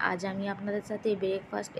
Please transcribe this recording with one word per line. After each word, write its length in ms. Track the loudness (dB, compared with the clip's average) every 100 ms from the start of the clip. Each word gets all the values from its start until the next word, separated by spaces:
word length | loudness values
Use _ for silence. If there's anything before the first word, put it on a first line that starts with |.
আজ 200 | 2 2 0
আমি 200 | -2 -2
আপনাদের 340 | -2 -2 -2 -2
সাথে 220 | 0 2 2
breakfast 560 | 2 0 -2 -4 -4